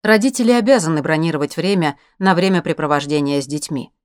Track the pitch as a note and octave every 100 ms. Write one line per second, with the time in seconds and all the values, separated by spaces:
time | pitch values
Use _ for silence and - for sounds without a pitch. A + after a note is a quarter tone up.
0 | G#3 A3 B3+ B3+ A#3 A#3+ A3 B3+ D#3+ D#3
1 | C#3+ D#3 E3 D#3 D3 - F3+ G3 D#3 C#3+
2 | _ _ F#3+ F3 F#3+ F3+ E3+ D#3+ D3+ D3
3 | C#3+ D3 C#3+ C#3+ B2+ D3 - C#3+ G#2 _